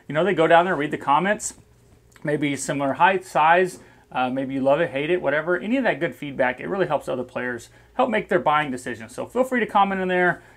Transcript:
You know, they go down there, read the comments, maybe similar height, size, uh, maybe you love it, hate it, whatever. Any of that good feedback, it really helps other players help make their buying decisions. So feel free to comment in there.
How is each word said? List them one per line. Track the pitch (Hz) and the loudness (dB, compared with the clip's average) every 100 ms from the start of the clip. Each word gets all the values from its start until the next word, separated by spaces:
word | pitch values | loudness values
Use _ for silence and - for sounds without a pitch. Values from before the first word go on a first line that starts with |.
| - | -6
You | |
know, | 147 | -2
they | 190 | 0
go | 160 160 | 4 6
down | 165 | 6
there, | 185 156 | 4 0
read | 147 | -4
the | 151 | -4
comments, | 143 147 185 214 - - - _ _ _ _ - | 2 2 2 -2 -6 -14 -20 _ _ _ _ -10
maybe | 151 147 147 | -4 -2 -2
similar | 135 - 143 139 | -4 -6 -2 -2
height, | 131 180 190 | 2 2 2
size, | - 165 156 175 185 - - _ _ | -2 2 4 4 2 -4 -20 _ _
uh, | 131 127 | -4 -2
maybe | 135 135 | -4 -6
you | 135 | -2
love | 135 147 | 2 2
it, | 156 | 2
hate | 135 156 | -2 -2
it, | 180 | -2
whatever. | 139 151 160 180 | 0 -2 -2 -4
Any | 202 269 | -2 -2
of | |
that | 220 143 | 0 -2
good | 160 | -4
feedback, | - 143 135 127 127 | -6 -8 -2 -2 -2
it | 156 | -6
really | 196 151 | -4 -2
helps | 143 - | -2 -4
other | 127 | -6
players | 120 123 123 120 - - _ | -6 -6 -6 -8 -12 -20 _
help | - 254 | -2 0
make | 214 - | 0 0
their | 180 | 0
buying | 151 151 147 | 2 2 0
decisions. | 127 127 113 110 | -6 -8 -10 -12
So | - | -12
feel | 123 240 | -6 -2
free | 254 247 | 0 -2
to | 214 | 2
comment | 208 196 190 | 2 2 0
in | 185 | 0
there. | 180 180 160 - | 2 2 0 -8